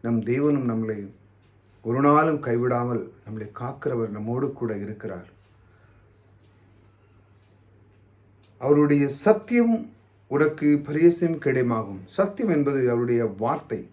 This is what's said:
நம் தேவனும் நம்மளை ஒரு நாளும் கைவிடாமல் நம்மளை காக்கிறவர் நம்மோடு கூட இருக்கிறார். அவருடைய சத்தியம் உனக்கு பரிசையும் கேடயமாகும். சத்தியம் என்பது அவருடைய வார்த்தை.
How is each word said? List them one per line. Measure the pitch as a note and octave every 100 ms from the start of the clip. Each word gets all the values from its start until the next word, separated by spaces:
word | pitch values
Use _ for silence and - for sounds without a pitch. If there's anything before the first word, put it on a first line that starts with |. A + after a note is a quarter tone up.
| A#2
நம் | A#2 G#2+
தேவனும் | C3 D3 C#3+ B2
நம்மளை | A2+ A2 G#2+ G2 - _ _ _ _ _ _ A2
ஒரு | B2 C#3+
நாளும் | D3+ D#3 D3+ B2
கைவிடாமல் | A#2 B2 B2 A#2+ A2+ F2+ - -
நம்மளை | A2 G#2+ -
காக்கிறவர் | A#2+ C3+ - A#2+ A2+ G#2
நம்மோடு | G#2+ B2 C#3 C#3
கூட | A#2 G2+ G2+
இருக்கிறார். | G#2+ G#2+ F2+ - _ _ _ _ _ _ _ _ _ _ _ _ _ _ _ _ _ _ _ _ _ _ _ _ _ _ _ _ _ _ _ _ _ C3
அவருடைய | D3 D3 C#3+ C#3 -
சத்தியம் | G#3 G#3+ - A#3+ A#3 A3+ - - _ _ _ C#3
உனக்கு | D3+ - D3 D3 D3
பரிசையும் | D3+ E3+ E3+ E3+ D#3+ C#3
கேடயமாகும். | B2+ A#2+ A2+ G2+ F#2+ F#2 -
சத்தியம் | G3 - A3+ D3+
என்பது | C#3+ C#3 B2
அவருடைய | A#2 A#2+ A#2+ A2+ G2
வார்த்தை. | A#2 D3+ - G#2 -